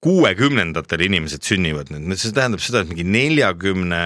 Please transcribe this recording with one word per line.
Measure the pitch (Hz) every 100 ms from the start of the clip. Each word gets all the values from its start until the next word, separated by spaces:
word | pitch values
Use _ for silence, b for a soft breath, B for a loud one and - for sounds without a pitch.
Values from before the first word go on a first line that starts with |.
kuuekümnendatel | 156 185 135 92 135 135 87 80 78 82 92
inimesed | 95 78 73 -
sünnivad, | 101 85 76 71
nüüd | 76 78 95
see | 113
tähendab | 113 127 98
seda, | - 117
et | 90
mingi | 85 87
neljakümne, | 107 139 156 117 87 95 92 90 85